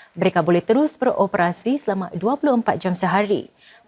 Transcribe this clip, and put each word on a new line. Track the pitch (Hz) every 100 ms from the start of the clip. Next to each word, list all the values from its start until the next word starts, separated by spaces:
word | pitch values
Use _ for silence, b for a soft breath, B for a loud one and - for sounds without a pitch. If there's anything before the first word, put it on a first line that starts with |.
| B
Mereka | 170 180 175 160
boleh | 175
terus | - 233 302
beroperasi | - 247 - 196 196 175 170 226 277
selama | - 196 185
dua | 175 196 285
puluh | 294
empat | 240 226 -
jam | 185
sehari, | 175 180 185 208 170 - _ b b